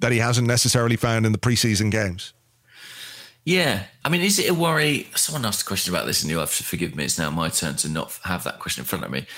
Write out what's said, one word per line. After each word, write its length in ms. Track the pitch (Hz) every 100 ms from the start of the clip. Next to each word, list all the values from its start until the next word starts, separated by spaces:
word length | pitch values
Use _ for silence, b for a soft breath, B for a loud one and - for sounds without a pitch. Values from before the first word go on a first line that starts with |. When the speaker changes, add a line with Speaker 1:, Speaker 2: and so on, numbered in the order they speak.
Speaker 1:
that 100 | 120
he 80 | 120
hasn't 300 | 117 123 120
necessarily 480 | 120 123 127 117 117
found 280 | 120 113
in 80 | 110
the 60 | 107
preseason 520 | 123 117 117 104 107
games. 420 | 110 101 90 - - _ _ _ B B B B B B B
Speaker 2:
Yeah. 380 | - 185 156 113 95 -
I 40 | -
mean, 120 | 175
is 180 | 190 202
it 100 | -
a 60 |
worry? 540 | 170 165 156 151 135 - -
Someone 280 | - 151
asked 180 | 117 104
a 20 |
question 280 | - 95 -
about 140 | 87 58
this, 160 | -
and 80 | 78
you'll 80 | 82
have 140 | 76
to 80 | -
forgive 320 | - 80 85
me. 100 | 69
It's 140 | 71 -
now 100 | 78
my 200 | 80 82
turn 260 | - 80 71
to 120 | 76
not 280 | 80 - -
have 220 | - 90
that 160 | - -
question 220 | - -
in 40 | -
front 180 | 82
of 60 | -
me. 160 | 67 -